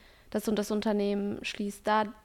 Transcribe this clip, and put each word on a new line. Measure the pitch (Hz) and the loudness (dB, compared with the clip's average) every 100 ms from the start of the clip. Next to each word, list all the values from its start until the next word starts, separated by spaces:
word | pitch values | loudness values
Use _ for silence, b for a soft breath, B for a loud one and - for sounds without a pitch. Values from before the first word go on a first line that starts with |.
| b b - | b b -6
das | 214 226 | -4 0
und | 208 | 0
das | 208 | 0
Unternehmen | 214 220 208 202 202 202 214 | 0 2 2 2 0 -2 -4
schließt | - - 202 - - | -6 -6 -6 -4 0
da | 214 214 - | 2 0 -6